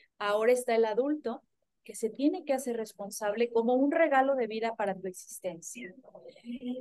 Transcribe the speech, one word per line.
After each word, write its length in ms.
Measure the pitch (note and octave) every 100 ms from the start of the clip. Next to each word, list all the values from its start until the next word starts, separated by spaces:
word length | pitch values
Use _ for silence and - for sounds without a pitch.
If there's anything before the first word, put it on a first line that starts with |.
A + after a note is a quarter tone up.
| _ -
Ahora 360 | G#3 G#3 A3+
está 220 | B3 A#3+ A3+
el 100 | A3
adulto 580 | G#3 C#4 D4+ A#3 C4 _ _ _ _
que 100 | -
se 160 | - A3
tiene 360 | G#3+ C#4+ F#4 D4
que 80 |
hacer 240 | C4 B3+ A#3
responsable 760 | G#3+ - G3 - G#3 G#3+ A#3
como 220 | A3+ A3+ B3+
un 160 | C#4+
regalo 440 | D#4+ D#4+ C4+ C4+ C4+
de 120 | G#3+
vida 280 | A3 A3+ A3+
para 200 | G3+ F#3
tu 120 | F#3
existencia. 840 | F#3 - - F#3 E3+ - A#3+ - C4 - - - - A#3+ A#3+ B3 B3+